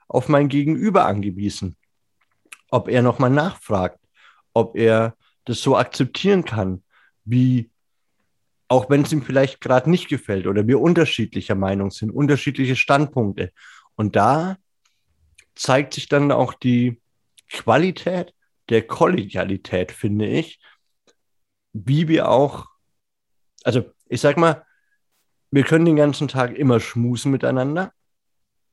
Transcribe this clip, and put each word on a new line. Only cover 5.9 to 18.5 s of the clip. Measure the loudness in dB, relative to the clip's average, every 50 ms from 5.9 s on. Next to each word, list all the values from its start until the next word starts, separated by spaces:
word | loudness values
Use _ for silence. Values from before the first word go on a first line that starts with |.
| -2 -4 -4 -4 -4 -4 0 2 2 2 0
kann, | -4 -6 -4 -4 -4 -6 -8 _ _ _ _ _ _ _ _ _
wie, | -2 2 2 2 4 2 0 -2 _ _ _ _ _ _ _ _ _ _ _ _ _ _ _ _ _ _ _ _ 2
auch | 2 2 4 4
wenn | 2 2
es | 2 0
ihm | -2 -4
vielleicht | -4 0 0 2 2 0 -2 _
gerade | -2 2 2 2 4 2
nicht | 0 0 0 -4
gefällt | -6 -6 -4 -4 -4 -4 -2
oder | 0 0 0 2
wir | 2 2 4
unterschiedlicher | 4 4 4 2 2 0 0 -4 -6 -4 -6 -8 -4 -4 -2
Meinung | -2 0 -2 -2 -2 -4 -6
sind, | -6 -6 -8 -6
unterschiedliche | -2 -2 0 0 0 0 -2 -6 -4 -2 -2 -2 -2
Standpunkte. | -4 0 0 2 2 2 -2 -2 -2 -2 -2 -4 -6 -8 -10 _ _ -20 -20 -20 -20 _ _ _
Und | -4 -4 0 2
da | 2 4 4 2 2 -2 -6 -8 _ _ _ _ _ _ _ _ _ _ _ _ _ _ _ _ _ _ _ _
zeigt | -8 -2 0 2 2 0 -2 -10
sich | -14 -4 0
dann | 0 2 2 2
auch | 2 0 0 -2 -4
die | _ 0 0 2 2 0 -2 -4 _ _ _ _ _ _ _ _ _ _ _
Qualität | -16 -6 0 2 2 2 2 0 -2 -4 -6 -4 -4 -4 -6 -8 _ _ _ _